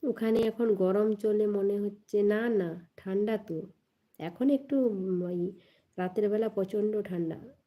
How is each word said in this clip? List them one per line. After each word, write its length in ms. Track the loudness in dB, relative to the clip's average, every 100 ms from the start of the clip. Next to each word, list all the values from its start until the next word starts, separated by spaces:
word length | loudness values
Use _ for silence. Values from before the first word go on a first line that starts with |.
ওখানে 360 | -4 -2 2 2
এখন 280 | 2 0 0
গরম 340 | 2 4 4 2 0
চলে 300 | 0 2 2
মনে 280 | 2 0 0
হচ্ছে? 380 | -2 -6 _ 2
না, 180 | 4 2 2
না, 200 | 0 0 -4 -14 -14
ঠান্ডা 380 | -4 -2 0 -2
তো। 200 | -4 -8 -8 -18 _ _ _ _
এখন 280 | -12 0 2
একটু, 260 | 2 0 0 2
উম, 340 | 0 -2 -2
ওই 160 | -2 -2 -4 -6 _ _ _ -6
রাতের 280 | -4 0 0
বেলা 180 | 2 0
প্রচণ্ড 440 | -2 -2 0 0 -2
ঠান্ডা। 360 | -4 -4 -4 -6 -14 -20